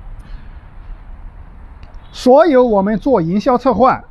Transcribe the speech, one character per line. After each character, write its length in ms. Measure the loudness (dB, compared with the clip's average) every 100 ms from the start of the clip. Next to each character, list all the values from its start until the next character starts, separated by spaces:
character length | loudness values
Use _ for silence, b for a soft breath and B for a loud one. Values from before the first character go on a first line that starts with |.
| -16 -18 -16 -16 -16 -20 -20 -18 -16 -16 -16 -16 -16 -18 -20 -20 -20 -20 -20 -20 -18
所 340 | -2 4 6
有 220 | 6 4 4
我 160 | 2
们 160 | 0 -2
做 240 | 0 0
营 160 | 0 -2
销 180 | 0 0
策 160 | 0
划 300 | 2 2 0 -6